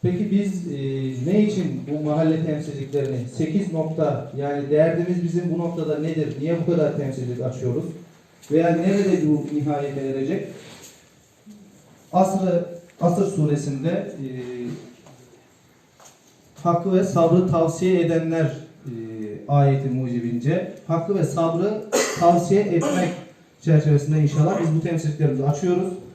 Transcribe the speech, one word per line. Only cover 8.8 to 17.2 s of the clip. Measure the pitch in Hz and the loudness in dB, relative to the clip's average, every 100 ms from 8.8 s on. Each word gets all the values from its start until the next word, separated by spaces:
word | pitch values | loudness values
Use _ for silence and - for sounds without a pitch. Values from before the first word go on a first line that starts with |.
| 180 202 190 160 151 | 2 2 2 2 2
bu | 147 - 151 | 2 0 -4
nihayete | 143 143 139 135 | -2 -2 -4 -4
erecek? | 135 135 139 185 - - - - - - _ _ _ _ - - - - - - _ | -4 -4 -2 -4 -4 -14 -18 -20 -20 -20 _ _ _ _ -20 -20 -20 -20 -20 -20 _
Asr-ı, | 175 190 196 185 170 170 - - - | 0 2 2 0 0 -2 -12 -18 -2
Asr | 170 185 | 0 2
suresinde, | 190 - 151 143 143 135 156 | 0 0 0 0 -2 -4 -2
e, | 190 196 160 131 127 123 123 120 - - - - - - - _ _ _ _ _ _ - _ _ _ _ - | -4 -6 -10 -10 -10 -10 -8 -10 -10 -16 -20 -20 -20 -20 -20 _ _ _ _ _ _ -20 _ _ _ _ -6
hakkı | 170 170 180 | 0 0 2
ve | 185 | 2
sabrı | - - | 2 4